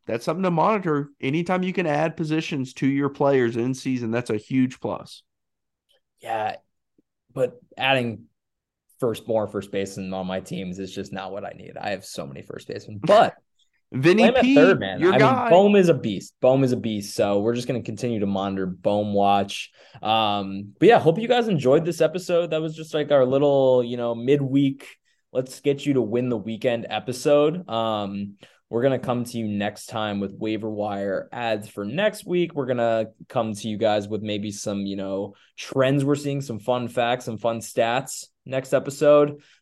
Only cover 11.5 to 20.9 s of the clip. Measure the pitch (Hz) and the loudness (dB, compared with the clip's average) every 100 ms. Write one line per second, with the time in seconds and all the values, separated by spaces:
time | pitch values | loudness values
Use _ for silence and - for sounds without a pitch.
11.5 | - - - 104 98 - - 71 69 - | -14 -16 -10 -8 -8 -10 -12 -12 -12 -14
12.5 | - - 107 - 104 - 208 - - _ | -14 -12 -12 -12 -4 4 6 6 0 _
13.5 | _ _ _ - 131 156 208 226 254 254 | _ _ _ -8 2 4 6 6 6 6
14.5 | 277 190 160 - - 180 - 220 254 240 | 8 8 6 0 0 4 6 6 4 6
15.5 | 175 202 202 175 139 113 92 - _ 127 | 6 8 6 6 4 0 -6 -10 _ 4
16.5 | 135 131 117 113 107 101 - 104 101 110 | 6 4 0 -2 -4 -4 0 2 2 0
17.5 | 120 120 120 117 107 120 110 98 98 98 | -2 -2 -6 -6 -6 -4 -2 -2 -2 -2
18.5 | 98 92 90 101 104 107 101 101 202 202 | -2 -4 -2 0 0 0 2 4 4 0
19.5 | - - _ - - 107 110 104 104 98 | -6 -14 _ -20 -6 0 2 2 0 -4
20.5 | 98 104 - 190 | -8 -10 0 2